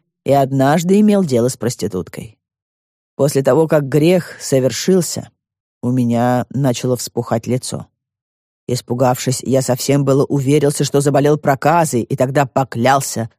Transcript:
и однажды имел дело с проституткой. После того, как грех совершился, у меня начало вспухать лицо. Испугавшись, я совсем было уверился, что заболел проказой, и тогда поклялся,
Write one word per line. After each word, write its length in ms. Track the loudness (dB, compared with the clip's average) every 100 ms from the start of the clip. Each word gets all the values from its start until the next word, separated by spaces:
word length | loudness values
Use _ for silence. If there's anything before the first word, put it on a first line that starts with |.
| _ _
и 60 | 0
однажды 680 | 2 2 2 2 2 2 4
имел 240 | 4 2
дело 240 | 2 0 0
с 100 | -2
проституткой. 800 | -6 -6 -6 -6 -10 -14 -16 _ _ _ _ _ _ _ _ -2
После 260 | 0 2
того, 240 | 2 2 2
как 220 | 0 2
грех 480 | 2 2 2 -2 -12
совершился, 880 | -2 0 0 -2 0 0 0 -8 -14 _ _ _ _ _
у 80 | -4
меня 540 | 0 0 0 0 0 -2
начало 460 | -4 -2 -2 -2
вспухать 500 | -4 -4 -6 -4 -4
лицо. 420 | -2 -4 -4 -12 -12 _ _ _ _ _ _ _ -6
Испугавшись, 760 | -6 -4 0 0 0 -2 -4
я 180 | -2 0
совсем 440 | 0 -2 0 0
было 180 | 2 0
уверился, 580 | 0 -2 2 2 2 0
что 180 | -2 0
заболел 360 | 2 2 2 2
проказой, 680 | 0 0 2 2 2 -2
и 120 | -2
тогда 300 | -2 0 0
поклялся, 840 | 0 -2 -4 0 2 2 0 -8 -8